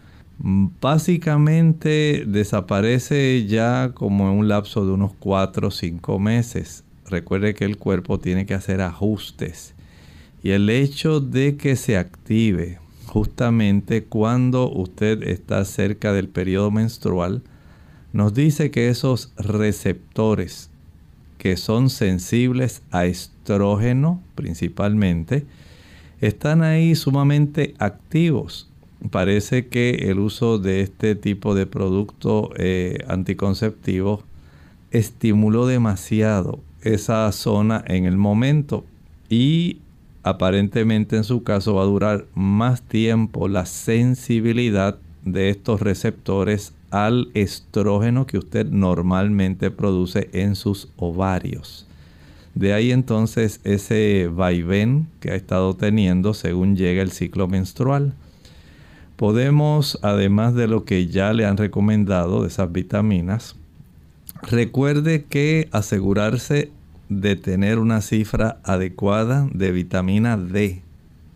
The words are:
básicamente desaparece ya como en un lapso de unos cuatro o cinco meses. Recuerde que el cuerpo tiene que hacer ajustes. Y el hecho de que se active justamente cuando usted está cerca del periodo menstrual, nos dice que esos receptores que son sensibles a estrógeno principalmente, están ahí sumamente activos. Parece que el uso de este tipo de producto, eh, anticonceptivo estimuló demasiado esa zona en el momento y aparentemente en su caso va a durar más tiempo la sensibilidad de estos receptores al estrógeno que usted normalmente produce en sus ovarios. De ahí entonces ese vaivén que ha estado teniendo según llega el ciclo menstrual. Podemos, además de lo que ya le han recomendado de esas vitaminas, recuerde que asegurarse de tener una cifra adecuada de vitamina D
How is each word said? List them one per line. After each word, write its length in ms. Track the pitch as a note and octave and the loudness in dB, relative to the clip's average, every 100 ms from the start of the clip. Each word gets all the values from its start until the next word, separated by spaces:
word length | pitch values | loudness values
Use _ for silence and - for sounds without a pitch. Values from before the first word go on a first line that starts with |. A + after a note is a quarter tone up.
| - - - - | -20 -20 -20 -10
básicamente 1900 | - G2 G2 - C3 D#3 D#3 F3 E3 D3 D3+ D#3+ E3 D#3+ D#3 D3+ D3+ C#3+ A2+ | -2 2 2 0 0 2 2 0 2 2 4 4 4 4 2 2 2 0 0
desaparece 1200 | G2+ G2+ G#2+ F#2 G2+ A2 B2 - D3 C3+ B2+ G#2 | 0 0 0 0 0 2 2 0 0 2 2 2
ya 460 | A2 A#2 B2+ B2+ | 2 2 2 -2
como 360 | B2 A2 G2+ G2 | -2 -2 2 2
en 80 | G2+ | 2
un 100 | G#2+ | 2
lapso 360 | G#2 G2+ - | 2 0 -2
de 80 | F#2+ | 0
unos 200 | F#2+ G2 - | 0 0 -4
cuatro 500 | F#2+ F#2+ F#2+ - G2+ | -2 0 0 -2 -4
o 20 | |
cinco 480 | - F2 E2+ - G2+ | -4 -8 -8 -4 -2
meses. 680 | G#2 A#2 A#2+ F#2 E2+ - - - - | 0 0 -2 -4 -10 -14 -20 -20 -8
Recuerde 460 | F2+ E2 F#2+ G#2 | -6 -4 -2 -2
que 100 | G2+ | -2
el 140 | G2+ G#2 | -4 -4
cuerpo 400 | G#2+ F#2+ F2+ G2 | -2 -2 -2 -4
tiene 260 | - F2+ | -2 -2
que 80 | F#2+ | -2
hacer 300 | G2 F#2+ F#2+ | -6 -4 -4
ajustes. 920 | F#2 E2+ G2+ G#2 - - - E2 - - - - - - - - | -4 -4 -4 -4 -8 -12 -12 -12 -20 -20 -20 -20 -20 -20 -20 -10
Y 80 | G#2 | -2
el 180 | G2 G#2 | 2 2
hecho 520 | A#2+ C#3 C#3 D#3+ D#3 | 2 0 0 0 0
de 360 | C3 B2 C#3+ C#3+ | 0 0 0 0
que 180 | C#3+ | 0
se 220 | B2+ - G2+ | -2 0 0
active 800 | F2+ - - A2 A2+ F2+ F2 F#2 - - - | -2 -8 -2 2 2 0 -2 -10 -18 -20 -6
justamente 1000 | G#2+ G#2 - A#2+ A#2 G#2 G2+ - A2+ | -2 -2 0 0 2 4 2 2 -4
cuando 640 | - A2+ A2 B2 B2+ B2+ B2+ | -2 -2 0 2 2 2 0
usted 520 | - F#2 - G#2+ G#2+ | -2 -6 -2 0 0
está 420 | F#2+ F#2+ - G2+ | -2 -6 -2 -2
cerca 480 | G2 - G2 G2+ G#2+ | -2 -2 -2 0 -2
del 160 | G2 F#2+ | 0 -2
periodo 420 | - F#2 F#2+ G#2 | -4 -2 0 0
menstrual, 720 | G#2+ A2+ - G2 F2+ F2 A#2+ - - - - - - - | 0 -2 -2 -4 -2 -2 -4 -8 -20 -20 -20 -20 -20 -8
nos 220 | - G#2 | 0 0
dice 360 | G#2+ D#3 D3+ D3 | 2 2 2 0
que 200 | A#2 A#2+ | 0 0
esos 420 | A#2+ C#3 B2+ - - | 2 0 -2 -4 -8
receptores 1300 | G2 G#2+ G#2+ G2 G2 F2+ - - A2 G2+ F2+ - - - - - - - - - | -4 0 0 0 -2 -4 -6 -2 0 2 -2 -10 -20 -20 -20 -20 -20 -20 -20 -6
que 180 | G2 F2+ | -2 -2
son 320 | - A2+ C3 | 0 2 2
sensibles 960 | - G2+ F#2 - A#2 B2 B2+ B2+ - - | 2 0 0 0 0 2 0 -2 -4 -6
a 160 | F2 F2+ | -2 0
estrógeno 1120 | F2 - - - G2+ G2+ G#2 A#2+ B2+ D#3 F3+ - | -2 -8 -16 -2 0 2 2 2 2 0 -2 -6
principalmente, 1120 | - C3+ F2 F2 - G2+ G#2+ G2 E2+ E2 B2+ C#3+ - - - - - - - | -12 -8 -4 -6 -2 0 2 2 0 -2 -4 -4 -14 -20 -20 -20 -20 -20 -4
están 420 | G#2+ - D3 E3 | -2 -2 2 2
ahí 320 | D#3+ D#3+ E3 | 4 4 4
sumamente 800 | D#3+ C#3+ C#3 C#3 D3 D3 D3 C#3 - | 2 2 2 4 4 2 0 -4 -2
activos. 920 | G2+ - - D#3 E3+ C3 - - - - - - G#2 | -4 -4 -4 0 2 0 -4 -12 -18 -20 -20 -12 -6
Parece 560 | G2+ F#2 G#2 - B2+ B2 | 0 2 2 0 -2 -2
que 440 | B2 A#2+ B2 G2+ | 0 0 0 0
el 80 | F#2+ | 0
uso 400 | G#2+ - A#2 A2+ | -2 -2 0 0
de 220 | F#2+ F#2+ | 0 0
este 340 | G2 - A2 | -2 -2 -2
tipo 400 | G#2 G#2+ G2+ A2 | 0 -2 -4 0
de 120 | G2 F#2+ | 0 0
producto, 840 | - F#2+ F#2+ G#2 - A2+ G#2+ G#2+ - | -2 -2 -2 -4 -6 -2 0 -2 -4
eh, 480 | F2+ F#2 F2+ - - | -2 -2 -2 -6 -6
anticonceptivo 1120 | F#2 F#2 F#2 G2 F#2+ A2 - - F#2 F#2+ G#2 - - - - - - - | -4 -4 -2 -2 0 -2 -4 -4 -2 -2 -4 -8 -20 -20 -20 -20 -20 -4
estimuló 760 | B2 A2 - A2+ G#2 G#2+ A2 B2+ | -2 -2 -2 2 4 4 2 2
demasiado 920 | B2+ A2+ G2 - G#2+ G#2+ G#2 F2+ - - - | 2 0 -2 -2 0 2 2 -2 -6 -12 -8
esa 480 | A2 G#2+ - A2+ A2 | -2 -2 0 0 0
zona 520 | G2 - G#2 G#2+ A2 - | -2 -2 0 2 0 -2
en 180 | F#2 | 0
el 120 | F2+ F#2 | 2 2
momento 680 | G2+ G#2 C3 D3+ C#3+ G2+ - - - - - | 2 2 2 0 0 -6 -8 -20 -20 -20 -2
y 500 | A2+ C3 E3 F3 - - - - - | 2 2 2 0 -6 -14 -20 -20 -8
aparentemente 920 | F#2 F#2+ F#2 G2 G2+ A#2+ A2 G#2+ G#2 A2 | -4 0 2 2 2 2 2 2 0 0
en 80 | |
su 180 | G#2+ B2 | 0 -2
caso 320 | - G#2 G2 | 0 -2 2
va 80 | G2 | 2
a 40 | F#2+ | 2
durar 400 | G2+ G#2 G#2 - | 2 2 0 -4
más 480 | - G2 G2+ A#2+ B2 | -4 0 2 2 -2
tiempo 640 | - A2 A2 A2+ A2 A2+ G2 | -2 0 2 2 0 -2 -2
la 180 | G2+ F2+ | -2 -4
sensibilidad 1300 | - - A2+ B2 B2+ - A#2 A2+ A#2 A#2+ G2+ G2 G2+ - - | -8 -2 2 2 0 0 0 0 0 0 2 0 -2 -10 -12
de 260 | F#2 F#2 F#2+ | -6 0 0
estos 300 | G2+ - G#2 | 0 -2 0
receptores 920 | G#2 F#2 A#2 - - F#2+ F#2+ G#2 - - - | 0 -2 -2 -6 -4 -2 0 -2 -4 -20 -6
al 380 | G2 G#2+ B2 A#2+ | -2 2 0 0
estrógeno 920 | A#2 G2 - - A2 G2+ G2+ A2+ B2 C3 | -2 -2 -4 -6 -2 2 2 2 0 0
que 120 | - | -4
usted 280 | - A#2 A2 | -4 -4 0
normalmente 1040 | G2+ F#2+ E2+ F2+ F#2 G2+ G#2 F#2+ F#2 G2 | 2 2 2 2 2 2 2 0 0 -4
produce 600 | - G2+ F#2 F2+ G2+ - | -2 0 0 0 -2 -4
en 220 | F#2 G2+ | -2 -2
sus 340 | G2 G#2 G2 - - | -2 -2 -4 -8 -8
ovarios. 880 | F2 E2+ F#2+ F#2 F2+ - - - - - - - - - - | -6 -2 -2 -2 -4 -10 -12 -20 -20 -20 -20 -20 -20 -20 -12
De 180 | - F#2+ | -2 0
ahí 200 | G#2 A#2+ | 2 2
entonces 680 | B2+ B2 A2 A2 - A2 - | 2 2 0 0 0 -2 -2
ese 640 | G2+ G2+ - G#2+ G#2+ G2+ F2 | -2 -2 0 2 4 2 0
vaivén 760 | E2 F#2 F2 E2+ G2 G#2+ C#3 D#3+ - | 0 0 0 0 0 2 0 -2 -8
que 120 | - | -6
ha 20 | |
estado 400 | F#2+ - F#2 F#2+ | -6 -2 0 0
teniendo 580 | F#2 G#2 A2 F#2+ F2+ G2 | 0 0 2 2 2 0
según 440 | G2+ F#2 F2 F#2+ F#2+ | -2 -2 0 2 2
llega 260 | F#2 F2+ | 2 0
el 80 | F#2+ | -2
ciclo 380 | - F#2 G2 F#2 | -4 -6 -2 -2
menstrual. 640 | F#2+ F#2+ - B2+ C#3+ C#3+ C#3 - - - - - - - - - - | -2 -4 -4 -2 0 -2 -6 -14 -20 -20 -20 -20 -20 -20 -20 -18 -4
Podemos, 840 | G#2 A2 C3+ D3 D3+ D3+ C#3 - | 0 2 4 4 4 2 0 -2
además 520 | G#2 G2+ G2 G#2 A#2 | 0 2 4 4 2
de 140 | A#2+ A2+ | 2 2
lo 160 | A2 | 0
que 220 | - F#2+ F2+ | 0 0 0
ya 260 | F#2+ G2 | 0 0
le 120 | A2+ | 2
han 120 | G#2 G2 | 0 0
recomendado 840 | G#2 - G#2 G#2+ G2+ F#2 F2 A2 | 0 2 2 2 2 2 0 0
de 60 | G#2+ | -2
esas 220 | - F2+ | -2 -2
vitaminas, 840 | F2+ F2+ G#2 G#2+ F#2+ E2+ G#2+ - - - - - - - - - - | -2 -2 0 2 2 0 -4 -6 -20 -20 -20 -20 -20 -20 -20 -20 -16
recuerde 800 | - A#2 A#2 B2 C#3 D3 D#3 D#3+ | -2 0 0 0 0 2 2 0
que 440 | C#3+ C#3+ D3 D#3+ D#3 | -2 -2 2 2 0
asegurarse 1000 | A2 G2+ G#2 G2 G2 G#2+ B2 - D3 D3+ - - - - | -2 -2 0 0 2 0 -2 -2 -2 -2 -8 -20 -20 -8
de 280 | G2+ G2+ F#2+ | -2 0 -2
tener 420 | - F#2 G2 A2+ | -2 0 2 2
una 220 | A2+ A2 | 2 0
cifra 580 | G2+ A2 A2 A2+ A2 - | 0 -2 0 0 -2 -2
adecuada 840 | - F#2 F#2 F2+ G2+ G#2 A2+ C3+ C#3 | -4 -2 -2 -2 0 0 2 0 0
de 200 | F2+ F#2+ | 0 0
vitamina 640 | F2+ F2+ F#2+ F#2 G#2 A#2 A2 | 0 -2 -2 0 2 2 0
D 460 | F2+ G2 G#2 F2+ - - - - - | -2 -2 -2 -4 -14 -20 -20 -20 -20